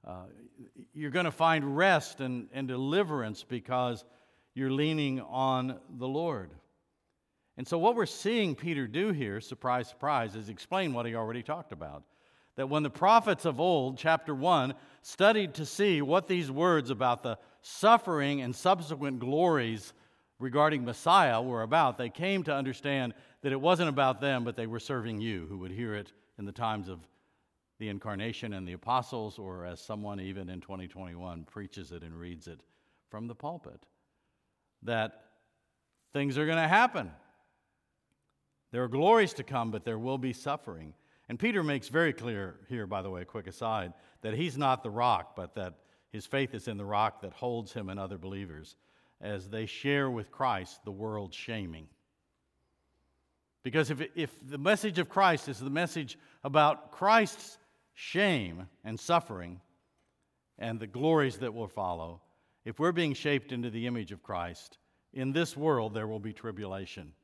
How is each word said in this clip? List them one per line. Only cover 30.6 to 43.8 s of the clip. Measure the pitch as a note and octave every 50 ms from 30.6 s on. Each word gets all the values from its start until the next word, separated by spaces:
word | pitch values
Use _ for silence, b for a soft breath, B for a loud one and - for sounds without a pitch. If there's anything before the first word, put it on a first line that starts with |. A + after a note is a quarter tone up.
twenty | - - G2 F#2+ F2+ E2+
twenty-one | - G2 F#2+ F2 E2+ E2+ F2+ F#2 E2+ E2 D#2+
preaches | - - G#2+ G2+ F#2 - G2+ F2 C#2+
it | F2 E2+
and | D#2+ E2 D#2+ E2
reads | E2+ F2 F2 D#2+ - F2
it | E2 - _ _ _ _ _ _ _ _ _ _
from | - G#2+ A#2 A#2
the | A#2
pulpit, | _ - D3 E3+ E3+ - - - - _ _ _ _ _ _ _ _ _ _ _ _ _ _ _ _ _ _ _ _
that | - A#2 A#2 A2+ A2 A2+ - - - _ _ _ _ _ _ _ _ _ _ _ _ _ _ _ _ _
things | _ C#3+ C#3 C#3+ B2+ C#3
are | D3+
gonna | D3+ E3 E3 D#3+ D#3
happen. | F3 G#3 A#3+ B3 - F3+ A2+ F2 D#2 - _ _ _ _ _ _ _ _ _ _ _ _ _ _ _ _ _ _ _ _ _ _ _ _ _ _ _ _ _ _
There | - A#2+
are | B2+ A#2+
glories | A#2 C3+ D#3 F#3+ A3+ A3+ G#3 F3 -
to | - -
come, | - C3+ B2 A#2 A2+
but | G#2+ G#2+ -
there | A#2+ A2+ A2
will | A2+ B2+ C3+ C3+
be | B2 C3+
suffering. | A#2 - - D3 C#3+ D3+ - - F2+ D#2+ D#2+ D#2 - b b b b b b b
And | A#2+ -
Peter | G3 A#3 A#3 G3+
makes | D#3+ D3+ C#3+ C3+ - -
very | - D#3+ E3+ D#3
clear | C3+ - A2+ A#2+ A2+ G2+ G2 F#2 D#2+ - - -
here, | A#2+ A#2 G#2
by | F2+ G#2 G2
the | F#2 G2
way, | F#2 F2+
a | F2
quick | - - A2+ F#2
aside, | F#2+ F#2 - A#2+ A2+ A2 G#2+